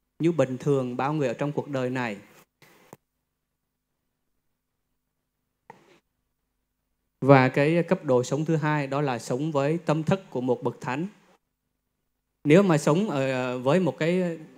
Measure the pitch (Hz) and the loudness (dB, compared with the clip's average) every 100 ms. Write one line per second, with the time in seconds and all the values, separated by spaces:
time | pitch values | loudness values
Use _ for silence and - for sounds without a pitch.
0 | _ - 160 160 131 127 147 139 123 123 | _ -4 0 0 -2 -2 0 0 -2 -4
1 | 135 156 131 110 143 147 147 135 127 127 | -4 -2 -2 -2 -4 -4 -6 -4 -4 -4
2 | 120 101 - - _ _ - _ _ - | -6 -8 -14 -20 _ _ -20 _ _ -20
3 | _ _ _ _ _ _ _ _ _ _ | _ _ _ _ _ _ _ _ _ _
4 | _ _ _ _ _ _ _ _ _ _ | _ _ _ _ _ _ _ _ _ _
5 | _ _ _ _ _ _ - - _ _ | _ _ _ _ _ _ -20 -20 _ _
6 | _ _ _ _ _ _ _ _ _ _ | _ _ _ _ _ _ _ _ _ _
7 | _ _ 131 135 127 147 147 170 165 180 | _ _ 6 8 6 2 2 2 0 -2
8 | 151 123 123 139 160 160 151 151 135 139 | 2 0 2 -2 0 0 0 -2 -2 -4
9 | 143 117 - 127 156 143 139 170 160 151 | -2 -4 -6 -4 -2 0 0 -2 -2 -2
10 | 156 196 - 127 127 120 123 - 127 135 | 0 -2 -4 -4 -2 -2 -4 -6 -6 -6
11 | 196 - _ _ _ _ _ _ _ _ | -6 -12 _ _ _ _ _ _ _ _
12 | _ _ _ _ 143 170 196 147 160 160 | _ _ _ _ 4 6 6 2 2 0
13 | 214 143 135 127 127 127 127 180 165 - | 0 -2 -2 -2 -4 -2 0 2 0 -2
14 | 156 185 180 165 156 | -2 -2 -2 -6 -14